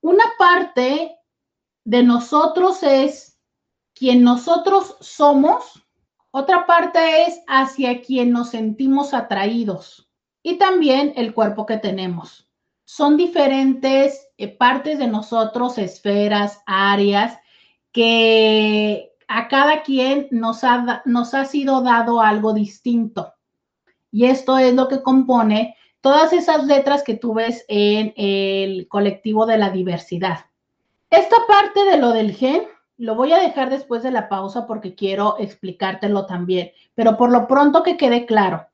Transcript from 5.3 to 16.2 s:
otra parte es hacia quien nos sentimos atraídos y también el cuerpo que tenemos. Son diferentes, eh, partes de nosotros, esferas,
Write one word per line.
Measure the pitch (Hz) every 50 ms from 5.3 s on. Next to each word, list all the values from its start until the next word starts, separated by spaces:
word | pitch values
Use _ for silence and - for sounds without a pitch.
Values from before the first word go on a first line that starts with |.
| 285 277 277 320 - 988 - - - _ _ _ _ _ _ _ _ _ _ _
otra | - 269 277 277 370 349 349
parte | - 349 339 - - - - 330 330 320 320 339
es | 339 339 - _
hacia | - 269 269 277 277 - - 262 247 247 247
quien | - - 262 254 247 247
nos | 240 240 240 -
sentimos | - 226 220 220 214 - 269 269 269 269 254 277 -
atraídos | 247 226 - 202 196 196 208 233 240 226 208 185 - - - - _ _ _ _ _ _ _ _ _ _
y | 320 359
también | 349 392 381 381 359 311 285 254 269 285 285 -
el | 254 240 214 -
cuerpo | - 220 208 202 214 214
que | - 226
tenemos. | 214 - 202 190 190 185 180 175 170 - - - _ _ _ _ _ _ _ _ _ _
Son | _ - - 302 285 302 302
diferentes, | 359 339 - 339 285 269 269 269 269 269 262 - - 269 269 269 277 277 - - _ _ _ _
eh, | 202 208
partes | - _ 247 247 269 277 - 302 302 277
de | 277 233
nosotros, | 214 214 214 - 233 226 220 220 - 240 240 247 -
esferas, | - 196 180 - - _ 202 202 202